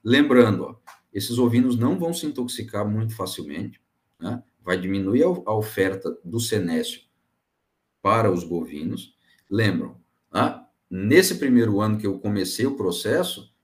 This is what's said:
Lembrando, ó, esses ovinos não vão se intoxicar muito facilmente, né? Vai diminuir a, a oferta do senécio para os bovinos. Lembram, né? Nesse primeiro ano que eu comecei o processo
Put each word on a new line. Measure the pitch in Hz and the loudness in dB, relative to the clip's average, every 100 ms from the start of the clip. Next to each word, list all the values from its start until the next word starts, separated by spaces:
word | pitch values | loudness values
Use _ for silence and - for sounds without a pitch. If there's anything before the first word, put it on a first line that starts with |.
Lembrando, | 107 135 143 123 117 98 | 4 4 6 6 6 4
ó, | 90 - - - _ | -4 -12 -20 -20 _
esses | 101 110 120 | -8 -4 0
ovinos | 117 117 127 117 | 2 4 2 2
não | 123 180 | 0 0
vão | 170 | -2
se | 175 151 | -4 -6
intoxicar | 131 123 - 107 104 104 | -6 -8 -8 -6 -4 -2
muito | 107 110 - | -2 -4 -6
facilmente, | 95 - 71 73 117 - _ _ _ _ | -8 -8 -10 -10 -10 -14 _ _ _ _
né? | 87 120 _ _ | -10 -10 _ _
Vai | 90 92 | -4 -2
diminuir | 92 98 95 120 | -2 -2 0 2
a, | 175 | 2
a | 180 - 110 | 0 -2 -2
oferta | 107 - 95 95 85 - | -2 -2 -2 -2 -8 -10
do | 87 113 | -6 -6
senécio | 117 104 85 82 - - _ _ _ _ _ _ _ _ _ _ | -2 -2 -2 -2 -4 -10 _ _ _ _ _ _ _ _ _ _
para | 98 113 107 | 2 4 2
os | 87 | 0
bovinos. | 87 85 82 73 80 - - _ _ _ _ | -2 -6 -6 -8 -8 -8 -12 _ _ _ _
Lembram, | 101 107 87 - - _ _ _ | 2 2 0 -6 -12 _ _ _
né? | 95 127 - - _ _ | 0 0 -2 -18 _ _
Nesse | 92 101 160 185 175 | -4 4 6 4 0
primeiro | 135 123 110 101 | 4 4 4 2
ano | 107 104 | 2 0
que | 101 | -2
eu | 98 | -4
comecei | 104 101 95 - 131 | -4 -2 -4 -2 -2
o | - | 0
processo | 98 87 107 151 - - - _ | -4 -2 -2 0 -2 -6 -16 _